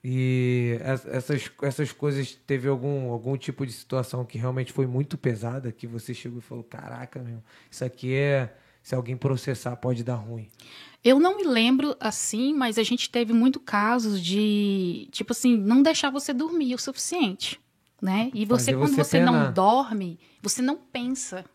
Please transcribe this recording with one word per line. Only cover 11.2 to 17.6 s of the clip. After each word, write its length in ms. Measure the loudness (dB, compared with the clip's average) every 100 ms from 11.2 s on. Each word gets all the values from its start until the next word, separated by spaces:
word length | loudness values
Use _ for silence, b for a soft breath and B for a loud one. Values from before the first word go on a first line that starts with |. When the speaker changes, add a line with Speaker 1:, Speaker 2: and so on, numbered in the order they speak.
Speaker 2:
não 160 | 6 2
me 80 |
lembro 520 | 2 4 4 4 2 -2
assim, 520 | -6 -4 -4 -2 0
mas 260 | 0 0 0
a 40 |
gente 260 | 0 0 -2
teve 220 | -2 2
muito 280 | 4 4 2
casos 600 | -2 0 2 2 0 -2
de, 880 | 0 2 2 2 2 0 -2 -4 -10
tipo 200 | -10 -4
assim, 240 | 2 4 4
não 260 | 6 6
deixar 280 | 6 4 0
você 220 | -2 -4
dormir 420 | -2 0 0 0
o 40 | -2
suficiente, 840 | -6 -6 -4 0 0 -2 -8 -10